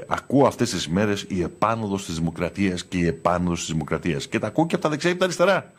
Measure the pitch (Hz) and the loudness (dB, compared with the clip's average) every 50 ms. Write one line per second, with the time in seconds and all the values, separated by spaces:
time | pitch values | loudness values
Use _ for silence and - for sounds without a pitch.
0 | - - 76 - - - 120 139 139 110 - - 123 113 - 87 78 76 82 95 | -4 -4 -6 -6 -4 0 4 6 6 6 4 2 -2 -2 -2 -4 -4 0 0 2
1 | 107 104 101 101 - - 98 92 85 80 - - - 107 113 113 113 101 98 98 | 2 2 0 -2 -4 -4 -2 -2 -2 -2 -2 0 0 0 0 0 -2 -4 -4 -4
2 | - - 85 80 82 82 80 85 87 82 - 95 101 98 90 87 87 - - 92 | -4 -4 -4 -2 -2 -2 -2 -2 -4 -4 -2 0 0 0 0 -2 -6 -4 -2 0
3 | 87 85 80 - - 98 87 87 87 87 85 85 - - 80 80 76 - 82 78 | 2 2 0 2 0 0 2 2 2 0 0 -2 -2 -2 -2 -2 -2 -2 -2 -2
4 | - 90 78 69 67 - - - - 107 - - 160 165 - 180 - 160 151 143 | -2 -2 -2 -2 -4 -4 -4 -4 -4 -2 0 2 0 2 2 -2 0 0 -2 0
5 | - 175 180 180 190 185 175 - - 190 190 165 - - - | 0 0 0 2 0 0 2 2 4 4 4 2 0 -6 -18